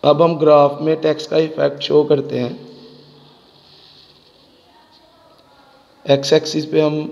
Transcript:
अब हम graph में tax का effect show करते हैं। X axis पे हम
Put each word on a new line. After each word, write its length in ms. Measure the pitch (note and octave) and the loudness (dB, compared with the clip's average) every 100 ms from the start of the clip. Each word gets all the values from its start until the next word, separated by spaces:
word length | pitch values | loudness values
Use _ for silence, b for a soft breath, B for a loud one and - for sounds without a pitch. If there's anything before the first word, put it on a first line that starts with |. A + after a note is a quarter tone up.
अब 180 | C#3+ D3 | 2 4
हम 140 | E3+ D#3+ | 2 2
graph 420 | D#3 D3 C#3+ C#3+ | 4 6 4 0
में 140 | D#3 D#3+ | -4 -2
tax 260 | D#3 D3+ - | -2 -4 -2
का 100 | D#3+ | -2
effect 440 | D#3+ - C#3+ C#3+ | -2 -2 -4 -4
show 200 | - D3 | 0 0
करते 360 | D3 D3 - B2 | 2 0 -2 -6
हैं। 120 | A#2+ - - - - - _ _ _ _ _ _ _ _ _ _ _ _ _ _ _ _ _ _ _ _ _ _ _ _ _ _ _ _ _ _ - | -6 -10 -20 -20 -20 -20 _ _ _ _ _ _ _ _ _ _ _ _ _ _ _ _ _ _ _ _ _ _ _ _ _ _ _ _ _ _ -2
X 280 | C#3 C#3 | -2 2
axis 320 | D#3 - D#3 D3+ | 0 0 -8 -4
पे 160 | D#3 | -2
हम 220 | D3+ D3+ D3+ | -2 -4 -8